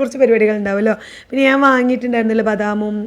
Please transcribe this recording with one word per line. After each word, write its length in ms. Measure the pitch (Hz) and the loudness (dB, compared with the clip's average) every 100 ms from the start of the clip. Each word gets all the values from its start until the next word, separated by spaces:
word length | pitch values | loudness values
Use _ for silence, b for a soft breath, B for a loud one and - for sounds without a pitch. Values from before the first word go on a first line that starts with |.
കുറച്ച് 180 | 262 269 | -2 0
പരിപാടികൾ 340 | 247 226 214 214 | 2 4 2 0
ഉണ്ടാവുമല്ലോ. 340 | 202 196 220 214 B B B | -2 -2 0 -2 B B B
പിന്നെ 120 | 262 269 | 0 2
ഞാൻ 100 | 269 277 | 4 2
വാങ്ങിയിട്ടുണ്ടായിരുന്നില്ല 800 | 262 247 254 247 233 220 220 214 | 2 2 -2 -2 -2 0 0 0
ബദാമും 460 | 208 208 208 214 208 | -2 -2 -4 -4 -6